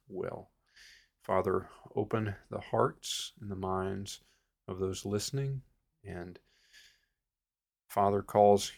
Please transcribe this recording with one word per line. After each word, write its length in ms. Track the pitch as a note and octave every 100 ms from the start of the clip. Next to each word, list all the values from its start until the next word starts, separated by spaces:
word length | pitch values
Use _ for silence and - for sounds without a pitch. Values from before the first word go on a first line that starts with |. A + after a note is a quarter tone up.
| -
well. 420 | F#2+ - - - _ _ _ - - _ _
Father, 480 | - F#2+ F#2 F#2+ - - - -
open 380 | G#2+ A2+ G#2+ G2 -
the 120 | G#2
hearts 720 | - A2+ A#2+ - - - - -
and 120 | G2+
the 40 | F#2+
minds 680 | F#2+ F#2 F#2+ G2 G2+ - _ _ _ _ -
of 120 | F#2
those 260 | F#2+ F#2+ G2+
listening, 560 | G#2 - C3+ C#3 C3+ - _ _ _
and 360 | G2 F2 F2+ F2 _ _ _ - - _ _ _ _ _ _ _ _ _ -
Father, 340 | - G2+ G2+
cause 520 | G2 G#2 G#2 G2+ -